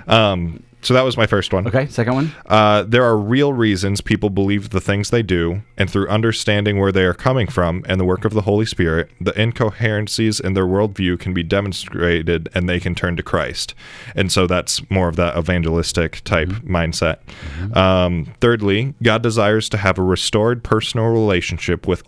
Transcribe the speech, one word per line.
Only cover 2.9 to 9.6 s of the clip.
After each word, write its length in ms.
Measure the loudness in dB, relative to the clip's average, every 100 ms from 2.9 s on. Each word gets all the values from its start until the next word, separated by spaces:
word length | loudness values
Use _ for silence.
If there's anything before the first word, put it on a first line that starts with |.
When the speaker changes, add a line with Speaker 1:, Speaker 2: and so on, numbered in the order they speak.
| 2
Speaker 1:
are 140 | 4 2
real 340 | 2 2 2
reasons 480 | 2 2 2 0 -2
people 300 | 0 0 0
believe 400 | 0 0 0 -2
the 100 | -4
things 300 | 0 -2 0
they 120 | 0
do, 380 | 0 0 0 -4 -8 -4
and 140 | -2
through 180 | -2 0
understanding 680 | 0 0 0 0 0 0 2
where 120 | 2
they 140 | 2
are 80 | 2
coming 340 | 0 0 0 0
from 380 | 0 0 -2 -2
and 140 | 0
the 40 | 0
work 180 | 0
of 80 | 0
the 80 | 0
Holy 240 | 0 0
Spirit, 460 | 0 0 0 0 -4 -4
the 120 | -4
incoherencies 1080 | 0 -2 0